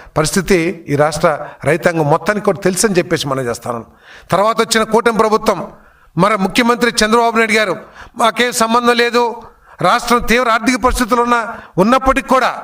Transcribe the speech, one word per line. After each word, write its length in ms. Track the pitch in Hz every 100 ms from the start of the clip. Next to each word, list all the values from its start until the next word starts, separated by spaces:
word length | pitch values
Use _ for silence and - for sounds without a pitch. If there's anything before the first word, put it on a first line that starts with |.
| - 160
పరిస్థితి 680 | 156 196 175 180 165 165 -
ఈ 60 | 143
రాష్ట్ర 520 | 151 165 165 139 - - 139
రైతాంగం 440 | 165 175 165 147
మొత్తానికి 360 | 165 - 208 208
కూడా 120 | 165
తెలుసని 360 | 185 190 226
చెప్పేసి 340 | 175 175 160 147
మనం 160 | 135
చేస్తాను. 420 | 120 110 123 117 - _ - - -
తర్వాత 300 | 175 214 226
వచ్చిన 220 | 226 226
కూటమి 340 | 220 214 233 214
ప్రభుత్వం, 500 | 220 214 214 175 - - _ _ _ 160
మరి 200 | 202 208
ముఖ్యమంత్రి 560 | 190 - 240 240 233 226 214
చంద్రబాబు 320 | 233 233 226
నాయుడు 140 | 220
గారు, 240 | 214 202 156 - - - -
"మాకేం 340 | 226 220 240
సంబంధం 420 | - 226 240 240
లేదు, 420 | 240 240 240 233 233 - _ _ -
రాష్ట్రం 380 | 175 233 - 240
తీవ్ర 300 | 214 240 240
ఆర్థిక 260 | 226 220 247
పరిస్థితులు 460 | 247 240 226 240
ఉన్న, 340 | 240 240 214 - - 165
ఉన్నప్పటికీ 500 | 208 262 262 262 -
కూడా 260 | 262 208 131